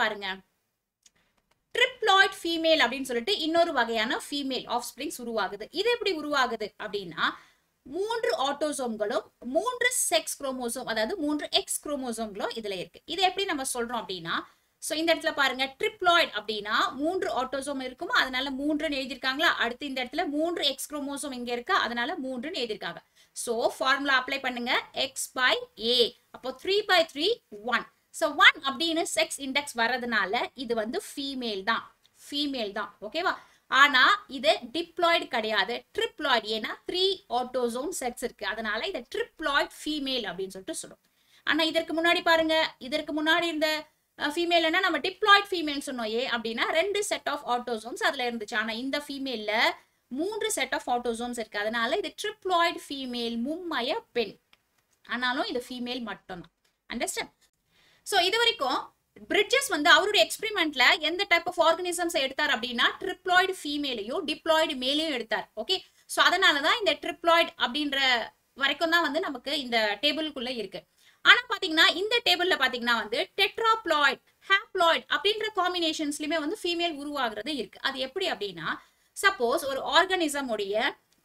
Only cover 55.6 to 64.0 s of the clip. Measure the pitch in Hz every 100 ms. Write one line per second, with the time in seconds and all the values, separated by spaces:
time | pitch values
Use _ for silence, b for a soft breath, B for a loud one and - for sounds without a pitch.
55.6 | 240 247 240 254 220 185 - 180 - _
56.6 | _ _ - 233 349 466 - _ _ _
57.6 | _ b b b - 381 359 453 466 453
58.6 | 254 339 - _ _ - 208 349 415 539
59.6 | 554 320 320 302 403 403 320 - 440 403
60.6 | 320 262 254 349 302 359 392 339 330 339
61.6 | 320 330 359 349 339 330 262 262 294 247
62.6 | 247 240 339 - 381 381 370 359 381 370
63.6 | 294 294 285 233